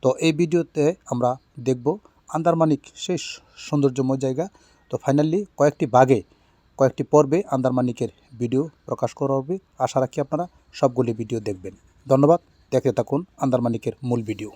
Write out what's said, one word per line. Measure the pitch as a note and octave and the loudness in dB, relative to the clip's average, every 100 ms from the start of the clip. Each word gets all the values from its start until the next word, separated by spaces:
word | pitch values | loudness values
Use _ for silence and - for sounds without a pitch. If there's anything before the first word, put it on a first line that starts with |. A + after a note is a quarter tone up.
তো | C3+ C3 | 0 2
এই | E3 | 0
ভিডিওতে | D#3 E3+ E3+ E3 - D3 F#3+ - | 2 0 0 -2 0 0 0 -6
আমরা | B2 B2 C3 _ - | -2 -2 -2 _ -8
দেখব | B2 B2+ B2 G3 _ _ _ | -2 -2 -2 -4 _ _ _
আন্দারমানিক | D#3 E3 E3 D#3+ C#3+ - - | -2 0 2 2 0 -4 -16
সেই | - F3+ - - _ - | -6 -6 -6 -14 _ -20
সৌন্দর্যময় | - D3 C#3 C3 C3 C3+ | -4 0 0 0 -2 0
জায়গা। | C3+ C3 F3+ _ _ _ _ | -2 -4 -6 _ _ _ _
তো | B2 - | -6 0
finally | C#3 D3+ E3+ G3+ - | 0 2 -2 -4 0
কয়েকটি | C#3+ - D3 | 0 2 2
ভাগে, | B2 C3 B2 - _ _ _ _ - | 4 6 4 0 _ _ _ _ 0
কয়েকটি | C3+ - | 0 0
পর্বে | C#3+ D3 C#3+ D#3 G3+ | 2 4 4 2 0
আন্দারমানিকের | C3+ B2+ B2+ B2 A#2 A#2 - _ A2+ | -2 -2 0 -2 -4 -8 -8 _ -8
ভিডিও | A#2 B2+ D#3+ _ - | -2 -2 -2 _ -10
প্রকাশ | B2 A#2 | -6 -6
করা | - C#3 | -4 -4
হবে। | C3+ C3+ F#3+ _ _ | -4 -4 -10 _ _
আশা | C3 - | -2 0
রাখি | B2+ - | -2 -4
আপনারা | C#3 D3+ C#3 _ _ | -6 -4 -6 _ _
সবগুলি | - C#3 B2 A#2+ | -2 0 0 -2
ভিডিও | A2+ A2 A#2 | -2 -6 -6
দেখবেন। | G#2+ F#2 F#2 F#2+ _ _ - | -6 -8 -10 -18 _ _ 0
ধন্যবাদ, | C3+ C#3+ E3+ _ _ _ | 4 6 4 _ _ _
দেখতে | C3 C3+ | -2 0
থাকুন | A2+ A#2 G#2 F3 _ | -2 -2 -4 -6 _
আন্দারমানিকের | C3+ B2 A#2+ A2+ A#2+ - | -2 0 0 -4 -6 -8
মূল | B2+ A#2+ | -4 -4
ভিডিও। | A2 G2+ G#2+ | -4 -8 -10